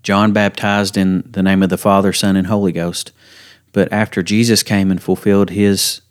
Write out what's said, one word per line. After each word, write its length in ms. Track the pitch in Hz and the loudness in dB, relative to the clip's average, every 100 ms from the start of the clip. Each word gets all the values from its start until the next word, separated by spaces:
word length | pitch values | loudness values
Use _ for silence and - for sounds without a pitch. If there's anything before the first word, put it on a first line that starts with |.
John 300 | - 98 107 | 0 0 2
baptized 640 | 104 101 - 104 101 98 98 | 2 0 -2 -2 -2 -2 0
in 260 | 95 92 - | 0 0 -4
the 120 | 98 | -2
name 200 | 95 95 | 0 2
of 60 | 95 | 2
the 100 | 90 | 0
Father, 340 | 104 98 98 | 2 2 2
Son, 240 | - 101 95 | 0 0 0
and 100 | 90 | 0
Holy 260 | 104 98 | -2 -2
Ghost. 400 | 82 85 85 - _ _ - - - _ | -2 -6 -8 -14 _ _ -20 -20 -20 _
But 200 | 101 92 | -2 0
after 300 | 101 107 - | -2 -2 -4
Jesus 400 | 90 107 117 107 | -2 0 2 0
came 280 | - 101 95 | 0 0 0
and 120 | 90 | -2
fulfilled 480 | - 92 104 98 98 | -2 -2 2 2 2
his 500 | 98 101 98 - - _ | 2 0 2 -2 -6 _